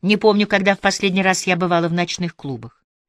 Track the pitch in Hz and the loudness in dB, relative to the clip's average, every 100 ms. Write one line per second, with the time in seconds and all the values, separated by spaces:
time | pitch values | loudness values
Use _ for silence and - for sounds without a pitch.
0 | 180 208 220 208 208 202 190 196 196 190 | 2 2 4 4 2 2 2 2 0 0
1 | 202 185 190 185 - 180 180 175 170 170 | -2 0 0 0 0 -2 0 0 0 -2
2 | 175 - 175 - 143 127 117 _ _ _ | -4 -4 -8 -8 -12 -12 -12 _ _ _